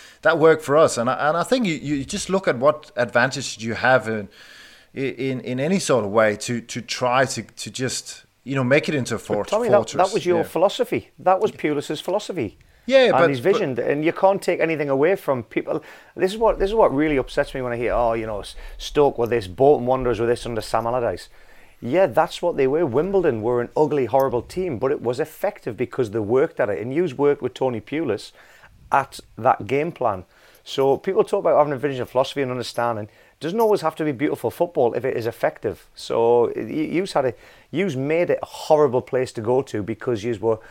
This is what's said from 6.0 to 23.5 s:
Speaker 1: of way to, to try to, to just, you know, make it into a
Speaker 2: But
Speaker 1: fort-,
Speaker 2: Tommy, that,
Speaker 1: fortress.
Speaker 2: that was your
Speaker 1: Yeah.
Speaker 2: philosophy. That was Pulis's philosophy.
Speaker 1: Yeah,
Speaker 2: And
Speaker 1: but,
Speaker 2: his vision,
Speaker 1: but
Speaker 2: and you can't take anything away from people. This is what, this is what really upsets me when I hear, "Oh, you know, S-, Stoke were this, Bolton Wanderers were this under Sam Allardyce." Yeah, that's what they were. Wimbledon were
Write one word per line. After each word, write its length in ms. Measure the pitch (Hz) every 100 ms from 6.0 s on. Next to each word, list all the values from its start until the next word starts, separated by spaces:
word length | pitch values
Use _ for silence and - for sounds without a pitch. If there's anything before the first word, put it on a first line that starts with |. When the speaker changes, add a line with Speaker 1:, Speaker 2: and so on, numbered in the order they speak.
| 101
Speaker 1:
of 60 |
way 240 | 110 110 104
to, 240 | - 120
to 200 | - 123
try 440 | - - 127 123 127
to, 180 | 120
to 260 | 104 - -
just, 540 | 101 127 - - - _ _
you 120 | - 135
know, 80 |
make 260 | 123 147 156
it 60 | 151
into 180 | 117 107
a 20 |
Speaker 2:
But 80 | -
Speaker 1:
fort-, 200 | 104 95
Speaker 2:
Tommy, 220 | 208 240
that, 60 | 202
Speaker 1:
fortress. 320 | - - 185
Speaker 2:
that 60 |
was 120 | 202 165
your 120 | 170
Speaker 1:
Yeah. 60 |
Speaker 2:
philosophy. 640 | 151 165 190 - 240 147 - -
That 200 | 175 185
was 120 | 208
Pulis's 500 | - 156 147 - 151
philosophy. 560 | - 196 - 185 107 - _ _ -
Speaker 1:
Yeah, 180 | 269
Speaker 2:
And 80 | 240
Speaker 1:
but, 160 | 135 165
Speaker 2:
his 80 | 135
vision, 360 | 147 220 170 120
Speaker 1:
but 100 | -
Speaker 2:
and 180 | 143
you 80 | 156
can't 300 | 160 190 196
take 180 | - 175
anything 300 | 165 156 147
away 260 | 135 156 190
from 280 | - 131
people. 400 | 113 - - 160 - - - -
This 160 | 185
is 60 | 220
what, 180 | 220 156
this 120 | 196
is 40 | 226
what 180 | 185
really 240 | 135 156 139
upsets 360 | 120 - 139
me 80 | 139
when 100 | 123
I 60 | 120
hear, 160 | 120
"Oh, 200 | 98 120
you 120 | 117 110
know, 140 | 104
S-, 160 | - - - -
Stoke 400 | - 147 143 -
were 80 | 117
this, 180 | 117 92
Bolton 400 | 87 135 139 123
Wanderers 340 | 131 123 110
were 60 | 117
this 180 | 120 120
under 120 | 113
Sam 260 | - 113 113
Allardyce." 420 | 127 117 87 - - - - - -
Yeah, 260 | 117 160 185
that's 340 | 120 170 -
what 160 | 175 160
they 80 | 135
were. 220 | 147 170
Wimbledon 560 | 117 180 196 165 113
were 180 | 107